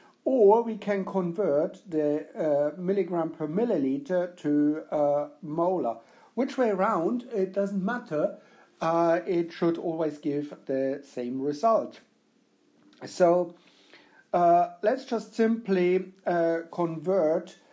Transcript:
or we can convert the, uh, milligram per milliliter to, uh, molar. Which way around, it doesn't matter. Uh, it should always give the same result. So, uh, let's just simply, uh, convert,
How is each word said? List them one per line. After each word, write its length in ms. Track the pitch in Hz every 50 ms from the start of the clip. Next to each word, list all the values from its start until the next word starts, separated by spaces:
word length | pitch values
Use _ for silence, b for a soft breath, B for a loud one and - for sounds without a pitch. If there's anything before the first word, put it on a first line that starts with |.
| b b b b -
or 360 | - 262 254 208 196 220 233
we 160 | 226 226 220
can 280 | 196 - 208 202 196 190
convert 760 | 190 - 190 180 175 170 214 202 160 139 147 165 - - - - 196
the, 380 | 160 151 147 147 147 156 151 - -
uh, 420 | 226 165 156 143 143 147 151 185 185
milligram 520 | 180 180 202 202 180 180 185 170 165 165
per 160 | - - 156
milliliter 880 | 147 160 202 240 240 202 151 135 131 135 139 - - 180 180 180 180 -
to, 480 | - - 147 147 147 147 147 151 160 - -
uh, 380 | 175 151 147 147 143 147 147 143 - -
molar. 560 | - 151 151 165 170 185 190 170 127 117 110 - B B B B B B B
Which 220 | 226 277 285 -
way 120 | 262 247 220
around, 540 | 196 185 190 226 214 170 165 202 247 240 - - 233
it 180 | 196 190 190 190
doesn't 300 | 196 202 196 208 190 175
matter. 540 | 220 247 240 - - 156 147 170 - - B B B B B B B B -
Uh, 420 | 170 165 165 170 170 165 165 175 170
it 260 | 214 180 170 170 170
should 260 | - - 180 170 170
always 420 | 170 - 175 165 160 160 151 147 -
give 340 | - 147 143 147 147 - - - -
the 360 | - 135 135 135 135 135 139 -
same 380 | - - 123 123 123 131 135
result. 600 | 135 147 147 147 220 226 226 170 123 - - - - _ _ _ _ _ _ _ _ _ _ _ _ _ _ _ _ - - - -
So, 500 | - - - 180 170 175 180 175 170 - B B B B B B B B B B B B B B B
uh, 400 | - 175 175 170 170 175 175 - - - -
let's 220 | 214 262 262 -
just 280 | - 240 214 190 - -
simply, 800 | - 226 220 226 226 - 196 190 180 180 180 180 185 185 - - _ -
uh, 320 | - 175 170 165 165 165 165 165 -
convert, 840 | - - 175 165 160 156 147 180 196 190 156 151 165 190 - - - B B B